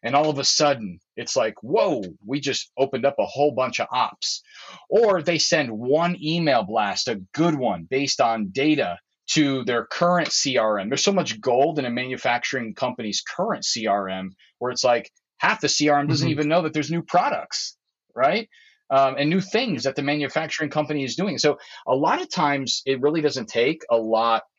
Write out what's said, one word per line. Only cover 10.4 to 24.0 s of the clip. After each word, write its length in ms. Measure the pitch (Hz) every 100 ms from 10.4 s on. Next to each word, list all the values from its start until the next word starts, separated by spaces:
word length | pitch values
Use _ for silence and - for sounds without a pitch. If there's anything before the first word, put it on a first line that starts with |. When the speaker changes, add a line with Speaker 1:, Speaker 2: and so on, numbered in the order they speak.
| 143 123
Speaker 1:
R 200 | 110 104
M. 100 | 95
There's 140 | 139
so 100 | -
much 280 | 196 139 110
gold 400 | 135 123 147 156
in 60 | 127
a 40 |
manufacturing 840 | 120 127 127 131 120 - 131 117
company's 460 | - 123 120 110 101
current 420 | - - 202 190
C 240 | - 120 110
R 200 | 101 95
M 220 | 95 95 95 _ _
where 120 | 123
it's 140 | 123
like 260 | 127 120 110 _ _ _
half 220 | 170 214
the 80 | 143
C 200 | - 147
R 100 | 143
M 80 | 147
doesn't 180 | 131
Speaker 2:
Mm-hmm. 60 | 170
Speaker 1:
even 180 | 147 147
know 140 | 165
that 100 | 160
there's 180 | 151 135
new 120 | 170
products, 720 | 160 175 247 - 76 - - - _ _ _
right? 340 | - 135 190 226 _ _ _ _
Um, 280 | 135 135 135
and 100 | 147
new 120 | 185
things 420 | 185 214 254 143
that 140 | 123 131
the 60 |
manufacturing 680 | 139 151 143 - 160 - 151
company 320 | 151 147 151
is 140 | 131 123
doing. 220 | 196 131
So 200 | 151 139 - - -
a 60 |
lot 280 | 131 156 269
of 80 | 370
times 520 | - 151 143 131 - -
it 140 | 135
really 200 | 139 160
doesn't 280 | 151 135 110
take 340 | 117 123 160 -
a 60 |
lot 480 | 117